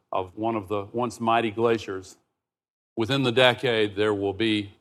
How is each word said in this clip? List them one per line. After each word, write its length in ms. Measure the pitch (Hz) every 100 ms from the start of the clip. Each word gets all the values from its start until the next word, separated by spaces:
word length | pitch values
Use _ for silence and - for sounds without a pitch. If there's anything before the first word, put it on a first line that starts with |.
| _
of 240 | 101 92 107
one 220 | 113 113
of 100 | 95
the 200 | 104 101
once 300 | 117 120 113
mighty 300 | 117 117 117
glaciers. 680 | 107 117 117 - 95 92 - _ _ _ _ _ _ _ -
Within 260 | 113 139
the 80 | 131
decade, 640 | 117 127 117 127 110 107 95
there 180 | 107
will 200 | 101 98
be 400 | 95 113 104 101 -